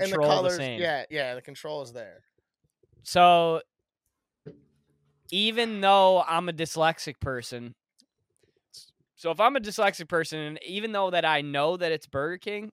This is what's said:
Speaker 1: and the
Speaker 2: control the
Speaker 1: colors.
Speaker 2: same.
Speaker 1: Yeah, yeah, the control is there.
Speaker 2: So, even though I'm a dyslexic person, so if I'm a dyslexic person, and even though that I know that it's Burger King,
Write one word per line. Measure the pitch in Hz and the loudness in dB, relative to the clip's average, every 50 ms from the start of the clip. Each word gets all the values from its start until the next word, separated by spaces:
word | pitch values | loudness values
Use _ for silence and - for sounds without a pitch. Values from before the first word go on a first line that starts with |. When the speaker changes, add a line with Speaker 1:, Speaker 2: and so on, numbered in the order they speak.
Speaker 1:
and | 190 196 190 | -4 -2 0
the | |
Speaker 2:
control | 160 147 151 - 185 185 | 2 4 4 4 4 2
the | 180 | 0
Speaker 1:
colors. | 180 | 0
Speaker 2:
same. | 175 139 131 120 113 | -2 -4 -6 -4 -4
Speaker 1:
Yeah, | 175 165 151 139 120 - | -4 -2 -2 -4 -6 -8
yeah, | 151 151 139 127 123 | -6 -6 -6 -6 -6
the | 123 120 | -10 -12
control | - 139 - - 156 151 151 139 | -16 -18 -14 -12 -10 -10 -10 -10
is | 123 117 | -12 -14
there. | 123 113 98 85 - _ _ _ _ _ _ _ _ _ _ _ _ _ _ _ _ - | -16 -16 -16 -18 -20 _ _ _ _ _ _ _ _ _ _ _ _ _ _ _ _ -10
Speaker 2:
So, | - - 180 175 175 175 170 170 165 165 160 - _ _ _ _ _ _ _ _ _ _ _ _ _ _ _ - - - _ _ _ _ _ _ _ _ _ _ _ _ _ - - | -2 4 6 8 8 8 6 4 2 0 -2 -4 _ _ _ _ _ _ _ _ _ _ _ _ _ _ _ -20 -20 -20 _ _ _ _ _ _ _ _ _ _ _ _ _ -10 -4
even | - 190 208 220 220 226 233 226 220 202 | 0 0 0 0 2 0 -2 -2 -2 0
though | 196 196 196 196 190 190 190 180 165 | 4 6 8 8 8 8 6 4 2
I'm | - 165 165 180 175 | 2 0 -2 -2 -2
a | 165 | -4
dyslexic | 151 165 156 - 160 156 160 160 - - - 135 - | -6 -6 -6 -2 0 0 0 0 -2 -6 -14 -12 -10
person, | - 139 131 123 117 - - 120 120 120 - _ _ _ _ _ _ _ _ _ _ _ _ _ _ _ _ _ _ _ - - - _ _ _ _ _ _ _ | -8 -8 -8 -8 -10 -10 -12 -12 -14 -14 -18 _ _ _ _ _ _ _ _ _ _ _ _ _ _ _ _ _ _ _ -20 -20 -20 _ _ _ _ _ _ _
so | - 165 165 | -4 -4 0
if | 156 | 4
I'm | 208 240 277 | 4 4 2
a | 277 | 2
dyslexic | 214 208 196 - 220 202 196 - 175 147 | -4 -4 -2 0 0 0 0 -2 -6 -4
person, | - 165 165 - - 156 | -2 -2 -2 -2 -6 -8
and | 156 151 151 156 - | -8 -10 -10 -12 -14
even | 147 185 202 208 226 214 | -10 -10 -8 -8 -6 -4
though | 202 196 185 | -2 -2 0
that | 180 175 165 | 0 0 2
I | 160 156 147 147 | 2 2 0 0
know | 147 143 143 143 156 180 | -2 -2 -2 0 0 0
that | 180 175 165 160 | -2 -2 -2 -4
it's | 151 - | -4 -6
Burger | - - 139 139 156 175 185 | -8 -6 -6 -4 -4 -6 -8
King, | - 208 208 208 208 214 | -10 -10 -10 -10 -10 -14